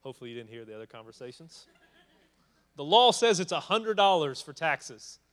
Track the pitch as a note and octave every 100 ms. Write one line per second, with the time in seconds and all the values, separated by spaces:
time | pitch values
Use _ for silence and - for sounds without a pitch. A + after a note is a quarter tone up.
0 | C3+ B2+ B2 A#2+ A2+ A#2 A2 G#2+ A2 A#2
1 | A2 A2 B2+ B2+ E3 - - _ _ _
2 | _ _ _ _ _ _ _ - D3 G#3
3 | B3 - A#3 F#3 F#3 E3 - G#3 A3 G#3
4 | G3+ F#3 D3 B2+ - C#3 E3 C#3 - A2+
5 | - - _